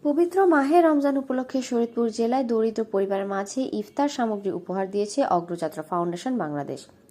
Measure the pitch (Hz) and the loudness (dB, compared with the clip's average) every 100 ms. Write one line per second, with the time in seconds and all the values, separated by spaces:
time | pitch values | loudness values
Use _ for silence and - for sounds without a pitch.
0 | 294 285 349 370 392 311 269 339 330 302 | 0 2 2 4 4 4 6 6 6 4
1 | 277 277 269 254 254 269 247 240 233 233 | 2 0 -2 -4 -2 -4 -2 0 0 0
2 | 233 220 226 262 247 226 220 220 214 196 | -2 0 0 0 0 0 0 0 -2 0
3 | 196 196 196 196 202 - 262 214 208 - | 0 0 -2 -4 -4 -4 -4 -4 -6 -2
4 | 285 277 233 208 196 175 170 185 190 202 | -2 0 -2 -2 -4 -6 -6 -4 -2 -2
5 | 202 240 277 180 170 175 160 160 156 175 | -2 0 2 2 0 -6 -6 -6 -6 -2
6 | 175 175 262 247 160 147 139 135 - - | -2 -4 -4 -4 -4 -4 -6 -10 -14 -20
7 | _ | _